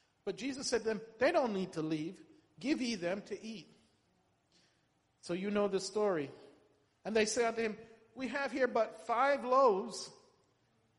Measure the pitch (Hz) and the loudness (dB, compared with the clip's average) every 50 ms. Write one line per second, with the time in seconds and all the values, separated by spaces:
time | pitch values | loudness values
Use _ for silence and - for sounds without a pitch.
0 | _ _ _ _ _ 202 180 - 233 277 254 285 247 - 262 - 208 220 220 190 | _ _ _ _ _ -8 -8 -6 -6 -6 -6 -6 -4 -2 -2 -2 0 -2 -4 -4
1 | - - - - 247 330 349 311 269 226 202 190 185 185 - 165 156 156 160 156 | -6 -10 -4 0 2 2 4 2 2 2 0 -2 -4 -4 -4 -4 -2 -2 -2 -4
2 | 175 214 185 - - - - - _ _ _ - 202 269 311 220 254 233 233 175 | -4 -6 -10 -12 -18 -20 -20 -20 _ _ _ -8 -4 -4 -2 -2 -2 -4 -4 -4
3 | 170 170 196 208 - - 220 - 202 220 220 170 147 - - _ _ _ _ _ | -4 -4 -4 -4 -6 -8 -10 -10 -10 -12 -14 -14 -16 -18 -20 _ _ _ _ _
4 | _ _ _ _ _ _ _ _ _ _ _ _ _ _ _ _ _ _ _ _ | _ _ _ _ _ _ _ _ _ _ _ _ _ _ _ _ _ _ _ _
5 | _ _ _ _ - - 175 185 190 208 208 208 202 202 196 185 190 - - 214 | _ _ _ _ -8 -6 -6 -4 -2 -2 0 0 2 2 0 -2 -2 -2 0 2
6 | 208 202 175 151 139 131 - - - - - _ _ _ _ _ _ _ _ _ | 2 2 2 0 -2 -4 -8 -16 -20 -20 -20 _ _ _ _ _ _ _ _ _
7 | - 196 220 220 214 220 - 254 233 226 220 226 226 214 202 - - - - - | -6 0 2 2 2 2 2 2 0 0 0 0 -2 -4 -4 -8 -14 -18 -20 -20
8 | - _ - 254 262 214 254 285 277 240 233 277 254 226 214 233 220 220 - - | -20 _ -10 -8 -6 -4 -2 -2 -2 -2 0 0 0 2 2 2 0 0 -4 -6
9 | - - 226 233 269 277 285 240 214 247 254 269 269 233 190 190 233 220 180 - | -4 0 2 4 4 4 4 2 2 4 6 8 8 8 6 4 0 -4 -8 -10
10 | - - - - - _ _ _ _ _ _ _ _ _ _ _ _ _ _ | -10 -12 -14 -20 -20 _ _ _ _ _ _ _ _ _ _ _ _ _ _